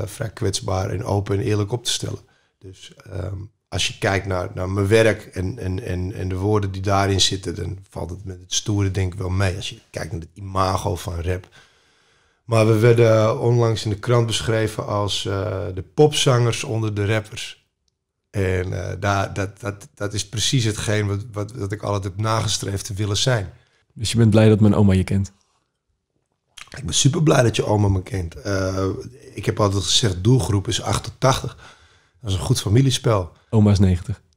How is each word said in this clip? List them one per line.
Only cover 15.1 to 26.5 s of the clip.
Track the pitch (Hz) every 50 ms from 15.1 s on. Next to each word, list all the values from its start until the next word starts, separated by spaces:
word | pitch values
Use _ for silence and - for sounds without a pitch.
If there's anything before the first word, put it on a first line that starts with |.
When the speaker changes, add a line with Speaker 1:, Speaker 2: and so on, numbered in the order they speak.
| - - -
Speaker 1:
eh, | 101 101 98 98 101 98 95 95 95 92
de | 92 95 - _
popzangers | - 151 147 147 - - 143 127 120 120 117 113 - -
onder | - 113 110 110 107 101
de | 104 101
rappers. | 101 110 110 107 - - - - - - - _ _ _ _ _ _ _ _ _ _ _ _ _ _
En, | - 107 95 92 92 90 90 92 101 92 90 95
eh, | 92 90
daar, | 98 101 98 98 98 - -
dat, | 101 98 95 - -
dat, | - 101 101 104 - - _
dat | _ 101 101 101
is | 101 - -
precies | - 107 - - - 131 110
hetgeen | 110 104 - - 113 104 107 104
wat, | 101 101 101 104 - -
wat, | 104 101 104 -
wat | - 101 95 107
ik | 104 -
altijd | 107 101 101 98
heb | 104 87
nagestreefd | 95 110 110 113 110 101 107 - - - 101 98 98 -
te | - 104
willen | 95 107 101 104
zijn. | 101 - 135 127 110 92 85 - _ _ _ _ _ _ _ _
Speaker 2:
Dus | - 113 - -
je |
bent | 113 117 110
blij | 101 113 110 110
dat | 107 101
mijn | 107 104 98
oma | - 104 98 95
je | 92 90
kent? | - 101 98 98 - - _ _ _ _ _ _ _ _ _ _ _ _ _ _ _ _ _ _ _ _ _ _ _